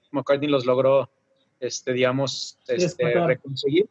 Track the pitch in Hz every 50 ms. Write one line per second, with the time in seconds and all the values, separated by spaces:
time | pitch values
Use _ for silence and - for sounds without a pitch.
0 | _ _ - 139 123 - 143 139 147 147 143 131 120 127 127 131 131 131 135 139
1 | 135 - _ _ _ _ _ _ _ _ _ _ 127 117 - - - 131 127 127
2 | 127 127 127 135 139 131 - - - - - _ _ - 123 175 180 165 - -
3 | 165 160 - 175 175 131 127 - - 139 135 131 143 139 - 180 214 -